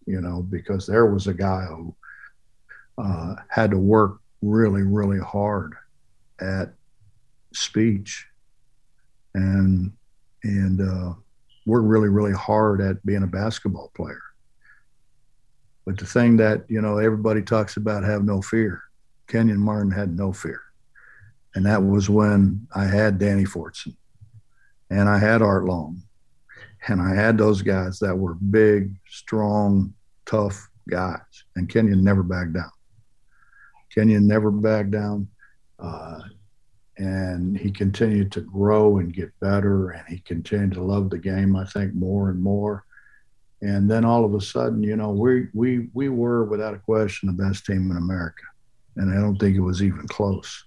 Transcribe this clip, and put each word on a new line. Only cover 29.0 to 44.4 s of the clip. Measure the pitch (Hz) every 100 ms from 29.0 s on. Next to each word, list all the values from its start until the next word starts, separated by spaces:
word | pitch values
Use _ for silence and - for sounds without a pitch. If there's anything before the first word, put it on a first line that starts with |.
| _
strong, | - - 110 104 104 104 98 95 - _ _ -
tough | 110 104 95 - _ -
guys. | 87 92 - - - _ 92
And | 87
Kenyon | 117 110 98
never | 95 98
backed | 90 90 87
down. | 85 - - _ _ _ _ _ _ _ - - _ _
Kenyon | - 107 107 104
never | 107 107
backed | 104 107 107 101
down. | 104 104 104 101 - - _ _ -
Uh, | 87 80 80 78 98 - - _ _ _ _ -
and | 95 95 92 87 90 98
he | 101
continued | 98 101 98 113 104 98
to | -
grow | - 98 101 107 107 101
and | 87
get | 87 87 -
better, | 98 101 101 98 92
and | - -
he | 92
continued | - 82 82 104 98
to | 92
love | 90 101 98
the | 85
game, | 98 95 98 95
I | 98
think, | 101 98 92
more | 92 101 98
and | 90
more. | 95 101 104 101 - - - _ _ _ _ _
And | 101 101 101
then | 113 117
all | 117
of | 110
a | 101